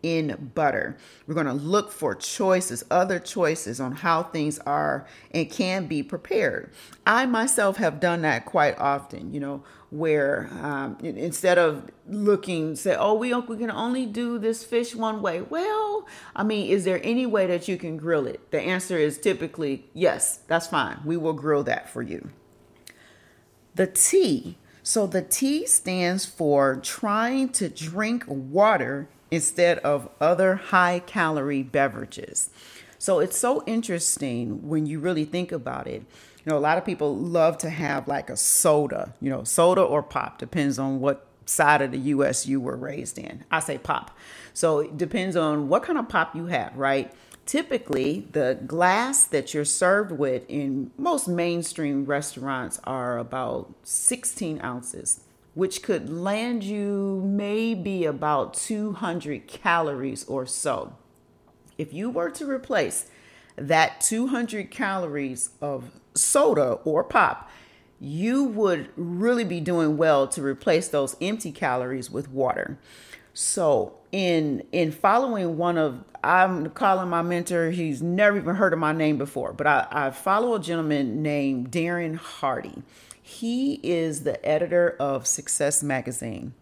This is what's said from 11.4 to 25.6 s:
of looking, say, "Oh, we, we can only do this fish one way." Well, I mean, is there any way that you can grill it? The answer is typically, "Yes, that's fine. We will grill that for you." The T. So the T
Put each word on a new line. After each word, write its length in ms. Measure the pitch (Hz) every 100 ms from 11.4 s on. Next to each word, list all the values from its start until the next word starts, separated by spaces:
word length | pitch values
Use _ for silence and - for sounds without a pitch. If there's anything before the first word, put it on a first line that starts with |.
| 185 180
of 320 | 165 147 - - -
looking, 680 | 208 208 196 196 170 156 151
say, 180 | 196 156
"Oh, 180 | 202
we, 200 | 214 247
we 220 | 247 240 220
can 140 | 233
only 360 | 202 233 247 247
do 320 | 214 240 240
this 240 | 220 226
fish 320 | - 240 233
one 280 | 233 220 214
way." 180 | 196 170
Well, 640 | - 311 381 427 427 415 - - - -
I 80 |
mean, 260 | 208 214 196
is 140 | 196
there 160 | 180 185
any 240 | - 233 254
way 200 | 208 185
that 200 | 175 175
you 100 | 180
can 200 | 170 156
grill 320 | 156 160 127
it? 240 | - -
The 80 | 160
answer 380 | 117 185 180 175
is 200 | 151 143
typically, 680 | - 185 156 - 147 135 -
"Yes, 480 | - 175 - - - -
that's 220 | - -
fine. 300 | 160 107 -
We 120 | 147 170
will 160 | 160
grill 320 | 156 147 147
that 240 | - - -
for 140 | 120
you." 280 | 120 - - - _ _ _ _ - - - - _ _ _ _ _
The 140 | - 185
T. 680 | - - 381 311 143 170 - _ -
So 240 | - 233 208
the 140 | 190
T 440 | 185 - 269 294